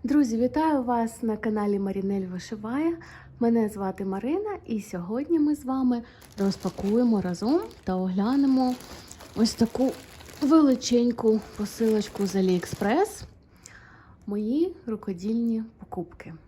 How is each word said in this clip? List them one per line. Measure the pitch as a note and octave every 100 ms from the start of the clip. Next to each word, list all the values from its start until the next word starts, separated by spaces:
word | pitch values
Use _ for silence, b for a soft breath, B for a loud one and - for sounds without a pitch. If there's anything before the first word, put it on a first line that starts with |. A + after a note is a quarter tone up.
Друзі, | A#3 D4 C4 A3+
вітаю | B3 D4+ D#4+ C#4+
вас | A#3+ A#3+ A3+ -
на | A3+ G#3+
каналі | A3+ G#3+ G#3 G3+
Марінель | G3 G3 F#3+ G3 F#3
Вишиває. | F3+ - G#3+ G#3+ C4 E4 E4+ B B B -
Мене | A#3 A#3 G#3+
звати | G#3 G3 F#3+ G3
Марина, | F#3+ A#3 F4 G#4+ F#4 -
і | A3
сьогодні | - F3+ F3 A#3 D4 E4
ми | D4 D4
з | B3+
вами | C4 B3+ A#3+ A#3 B B -
розпакуємо | G3 F#3 F#3 - G3 A3+ B3 G#3+
разом | F3+ F3 G#3+ E4 A4 -
та | - F#3
оглянемо | F#3 F#3 G#3+ C#4 C#4 C4 B3+ B3 - B B B - -
ось | A3
таку | - A3+ - C4 - - - - -
величеньку | C#4 D#4+ C#4+ B3+ - A#3+ A#3+ A#3 A3+ A3 - -
посилочку | G#3 - A3+ G#3+ G3+ - G3
з | F#3+
Аліекспрес. | F#3+ F3+ - - G3+ C#4+ G#4 - - - _ B B B B B B B -
Мої | G#3 G#3+ C#4+ F#4 - -
рукодільні | A3 G#3 F3+ G3 A#3 A#3 A3 A3 -
покупки. | - - E3+ - - E3